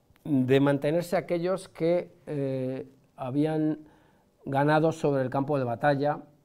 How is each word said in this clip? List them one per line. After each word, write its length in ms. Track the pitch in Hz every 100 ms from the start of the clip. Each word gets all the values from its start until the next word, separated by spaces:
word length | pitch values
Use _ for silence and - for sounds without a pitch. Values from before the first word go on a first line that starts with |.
| _ _
de 360 | - 139 127 135
mantenerse 560 | 139 143 147 170 170 185
aquellos 520 | - 175 175 185 -
que, 440 | - 165 175 170 - -
eh, 600 | 147 135 131 131 131 131 - _ -
habían 640 | 131 139 156 156 156 151 - - _ _ _ _
ganado 480 | - 135 147 156 160
sobre 300 | 156 151 139
el 80 | 127
campo 280 | 139 139 143
de 60 |
batalla, 560 | 123 117 147 143 143 156 - _